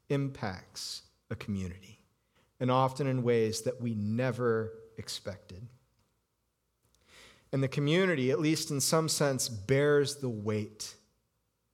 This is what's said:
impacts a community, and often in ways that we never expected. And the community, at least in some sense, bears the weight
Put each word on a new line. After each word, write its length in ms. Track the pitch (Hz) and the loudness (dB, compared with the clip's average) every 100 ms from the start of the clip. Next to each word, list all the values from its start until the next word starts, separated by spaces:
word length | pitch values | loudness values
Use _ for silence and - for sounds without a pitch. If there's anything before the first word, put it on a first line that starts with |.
| - | -2
impacts 920 | 139 139 131 107 92 - - - - - _ - | 0 0 -4 -8 -8 -14 -14 -12 -12 -16 _ -10
a 60 | 113 | -8
community, 640 | - 98 92 87 - - _ _ _ _ _ - | -4 -4 -4 -10 -18 -20 _ _ _ _ _ -4
and 100 | 127 | 2
often 360 | 131 131 131 135 | 4 2 0 -2
in 160 | 127 | 0
ways 400 | 120 117 110 110 | 2 4 2 0
that 180 | 127 120 | -4 -4
we 140 | 120 | -4
never 760 | 107 104 113 127 113 123 113 110 - - - | -2 -2 0 -2 0 0 0 -2 -10 -18 -16
expected. 680 | - - 104 92 - 90 117 - _ _ _ _ _ _ _ _ _ _ _ _ _ - - - - | -12 -10 -10 -14 -16 -16 -18 -20 _ _ _ _ _ _ _ _ _ _ _ _ _ -20 -20 -20 -4
And 100 | 135 | -2
the 60 | 131 | 0
community, 640 | 147 143 170 190 151 127 | 0 2 4 4 2 2
at 100 | 156 | 2
least 300 | 156 156 - | 2 2 -2
in 100 | 139 | -2
some 280 | - 160 156 | 2 2 2
sense, 400 | - 143 127 - | 2 2 2 -2
bears 680 | 107 98 135 147 147 139 - | -6 0 4 6 4 2 -2
the 120 | 127 | -6
weight 680 | 110 104 107 104 - - - _ _ _ _ _ _ _ | -4 -2 -2 -4 -10 -14 -14 _ _ _ _ _ _ _